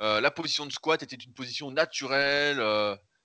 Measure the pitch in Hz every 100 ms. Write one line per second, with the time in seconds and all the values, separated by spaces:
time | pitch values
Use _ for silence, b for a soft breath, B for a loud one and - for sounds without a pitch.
0 | 107 107 139 - 156 - 147 - 156 160
1 | 135 123 123 - 123 - 143 139 165 -
2 | 135 139 139 143 147 139 110 107 104 101
3 | _ _